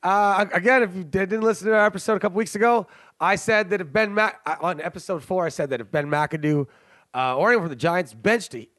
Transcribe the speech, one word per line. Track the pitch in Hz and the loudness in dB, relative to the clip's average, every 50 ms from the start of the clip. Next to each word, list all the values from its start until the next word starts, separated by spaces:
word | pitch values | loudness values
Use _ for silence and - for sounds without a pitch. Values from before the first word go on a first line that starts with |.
Uh, | - 175 190 202 208 202 202 190 | 0 2 2 2 4 2 2 2
ag-, | 208 190 - | 0 0 -2
again, | 180 175 226 254 262 240 | 0 2 4 4 4 2
if | 202 175 | 0 -2
you | 190 185 | -8 -12
did, | 151 135 190 196 190 | -4 -2 -2 -2 -2
didn't | 208 220 220 | -2 0 0
listen | 226 220 - 175 214 | 0 0 0 0 2
to | 220 | 4
our | 214 208 | 4 4
episode | 214 214 196 - - 220 | 4 2 0 -2 -2 -2
a | 196 | 0
couple | - 208 175 196 | 0 -2 0 0
weeks | 226 - - | -4 -4 -2
ago, | 208 208 233 240 233 190 - - - - - _ _ | 0 2 4 4 2 0 -4 -14 -20 -20 -20 _ _
I | 156 175 196 | 0 0 0
said | 202 - - 226 208 214 180 | 0 0 2 2 2 2 0
that | 202 202 | -2 -4
if | 180 147 | -4 -2
Ben | 131 220 220 208 202 | 0 0 0 0 2
Mac-, | 208 214 214 - - _ | 0 0 0 0 -6 _
uh, | 151 160 - | -6 -6 -2
on | 156 170 180 147 | -2 -4 -4 -4
episode | 156 175 - 190 - - 190 165 135 | -6 -10 -10 -10 -8 -6 -8 -8 -4
four, | - 185 185 175 | -4 -2 -2 -2
I | 165 | -2
said | 143 - 156 139 | -2 -4 -4 -4
that | 131 117 | -2 -6
if | 117 101 | -6 -4
Ben | - 151 147 147 | -4 -2 -2 0
McAdoo, | 147 147 151 147 - 160 147 151 151 147 139 - _ _ _ _ _ _ _ _ _ | 0 0 0 0 -2 -2 0 0 0 0 0 -4 _ _ _ _ _ _ _ _ _
uh, | 123 127 127 127 135 | -4 -2 -2 0 2
or | 165 220 | 4 4
anyone | 240 233 175 | 4 2 0
from | 165 | -2
the | 143 | -6
Giants | 120 110 165 170 180 180 131 113 | -2 -2 0 0 0 -2 -4 -8
benched | 110 110 196 220 233 185 - - | -4 0 0 0 0 -2 -6 -14
a | 120 107 _ _ | -14 -16 _ _